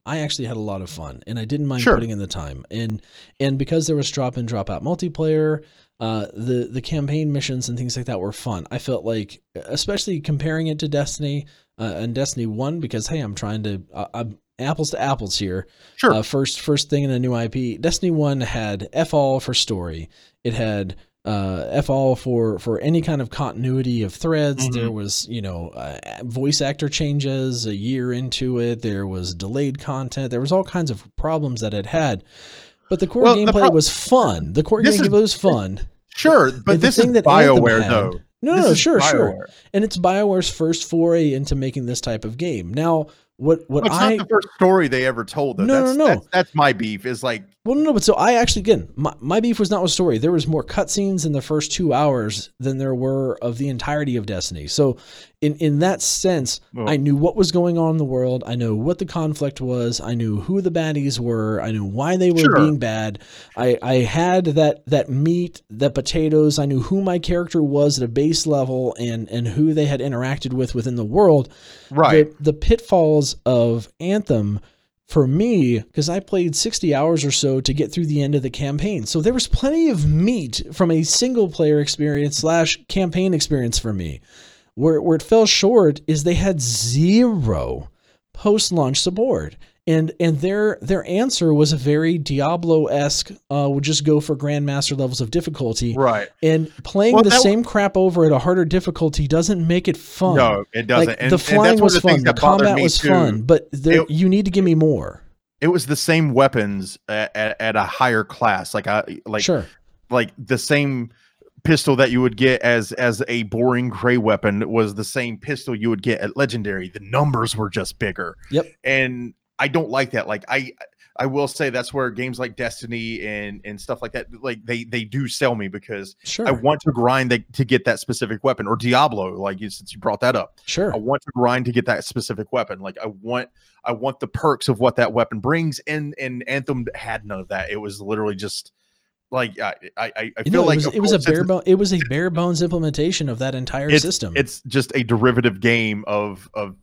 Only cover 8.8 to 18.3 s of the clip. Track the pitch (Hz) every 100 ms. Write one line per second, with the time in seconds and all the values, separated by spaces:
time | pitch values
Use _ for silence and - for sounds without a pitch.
8.8 | - 120 95 113 101 - _ - - 135
9.8 | - 202 - 170 147 143 151 160 160 151
10.8 | 151 143 143 - 147 143 143 _ _ -
11.8 | 110 90 113 117 139 127 113 107 135 170
12.8 | 147 113 - 160 113 101 104 107 107 95
13.8 | 87 - - 117 110 101 _ - 131 160
14.8 | 151 - 135 131 101 - 98 92 - _
15.8 | _ - 226 113 107 139 135 - - 143
16.8 | - 143 139 123 127 120 117 131 123 101
17.8 | 160 - 180 160 147